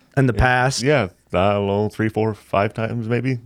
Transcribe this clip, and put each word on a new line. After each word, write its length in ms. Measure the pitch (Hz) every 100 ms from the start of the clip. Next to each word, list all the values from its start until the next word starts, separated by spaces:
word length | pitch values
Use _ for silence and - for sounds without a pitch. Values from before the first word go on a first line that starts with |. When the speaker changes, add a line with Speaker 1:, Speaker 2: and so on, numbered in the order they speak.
| _ 139
Speaker 1:
in 100 | 131
the 60 |
past. 500 | 104 127 127 131 131
Speaker 2:
Yeah, 260 | 131 143 92 _ -
I 200 | 87 101
don't 140 | 101 98
know, 220 | 101 104
three, 200 | - 110
four, 260 | 107 110
five 400 | 101 - 98 107
times 340 | - 110 117 110
maybe. 300 | 120 131 123